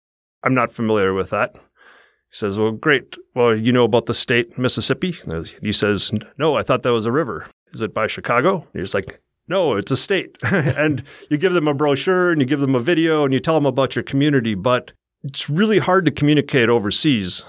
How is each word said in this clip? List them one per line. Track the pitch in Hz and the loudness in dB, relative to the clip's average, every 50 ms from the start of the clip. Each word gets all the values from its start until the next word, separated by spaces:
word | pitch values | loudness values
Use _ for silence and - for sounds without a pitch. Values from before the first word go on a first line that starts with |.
| _ _ _ _ _ _ _ _ - | _ _ _ _ _ _ _ _ -2
"I'm | 123 131 | 0 2
not | 127 117 113 | 2 0 -2
familiar | - - 117 107 107 107 98 95 95 | -4 -4 -2 0 2 2 2 2 0
with | 95 92 - | 0 -2 -4
that." | - 101 101 - - | -2 -4 -4 -4 -6
He | - _ _ _ _ _ - - _ _ _ _ _ _ _ _ - | -14 _ _ _ _ _ -20 -20 _ _ _ _ _ _ _ _ -6
says, | 110 101 98 104 | -6 -4 -2 -2
"Well, | 107 110 | -2 -2
great. | 113 110 - 156 143 127 - _ - - - _ _ | -2 -2 0 0 0 0 -2 _ -18 -20 -20 _ _
Well, | 131 120 120 113 | 0 2 2 2
you | 110 110 123 123 | 2 2 2 4
know | 127 120 | 4 4
about | 113 110 117 110 | 4 4 2 0
the | - 117 | 0 -4
state | - - - 123 117 117 - - - | -4 -2 0 0 0 0 -2 -4 -4
Mississippi?" | 127 123 - - 107 - 135 - - 185 170 - - | -2 -2 0 0 -2 -2 -2 -2 -2 -6 -6 -8 -10
And | 78 80 82 80 - - - | -10 -8 -8 -10 -12 -14 -8
he | - 107 101 | -6 -4 -2
says, | - - 104 104 95 - - - 107 - - _ - | 0 0 0 0 0 0 -2 -2 -4 -6 -8 _ -2
"No, | 139 160 143 | -2 0 0
I | 113 101 | 0 0
thought | - 135 123 - | 0 -2 0 0
that | 131 120 | 0 0
was | 113 104 | 0 0
a | 117 | -2
river. | 117 147 165 120 92 78 - - _ _ _ _ - | -2 -2 -2 -4 -8 -10 -12 -16 _ _ _ _ -10
Is | 123 | -8
it | 110 101 - | -8 -6 -4
by | 110 110 101 | -4 -4 -4
Chicago?" | - - 90 - 123 120 131 - 196 170 - _ _ | -4 -8 -4 0 0 2 2 2 0 0 -6 _ _
And | - | -8
he's | 87 98 - | -8 -4 -4
like, | 101 95 - - - _ _ _ _ _ - | -4 -4 -6 -14 -20 _ _ _ _ _ -6
"No, | 165 196 180 151 113 | -2 0 0 0 0
it's | 101 - - | -2 -2 -2
a | 135 127 | -2 -2
state." | - - 202 180 135 - - - | 0 0 -2 -2 -4 -6 -12 -8
<laughs> | - - | -4 -2
And | 190 190 135 127 - 139 151 156 147 120 - - - - - _ | 0 0 0 0 0 0 0 0 0 -2 -6 -12 -20 -20 -6 _
you | 151 147 | -4 0
give | 151 185 180 | 0 2 2
them | 175 151 151 | 2 0 0
a | 143 | 0
brochure, | 131 151 147 143 135 - 185 185 180 180 175 | 0 2 2 2 0 0 0 2 2 2 2
and | 170 156 | 2 0
you | 135 | 0
give | 127 151 139 | 0 0 0
them | 143 131 135 | 0 0 0
a | 123 | 0
video, | 117 139 175 160 165 165 160 151 147 | 2 0 0 2 2 2 2 2 2
and | 135 131 | 2 0
you | 127 | 0
tell | 127 165 160 | 0 2 0
them | 156 143 | 2 2
about | 139 123 139 135 123 - | 2 0 0 -2 0 -2
your | 120 104 | -4 -6
community, | - - 139 143 151 143 135 113 113 107 | -2 -2 0 2 2 2 2 0 0 -4
but | 92 92 127 123 123 - - - _ _ _ _ _ - | -2 0 0 0 0 -2 -6 -18 _ _ _ _ _ -14
it's | 143 135 - - - | -12 -8 -8 -6 -4
really | 143 165 214 220 220 175 | 0 0 2 4 4 2
hard | 127 - 180 190 180 | 2 4 2 4 4
to | 151 | 2
communicate | - - 147 147 151 147 139 143 - 139 117 113 | 0 2 2 2 4 2 2 2 2 2 4 4
overseas | 117 120 101 104 - - - 156 135 110 95 90 - - - | 4 2 2 0 0 0 2 2 2 0 0 -2 -4 -4 -6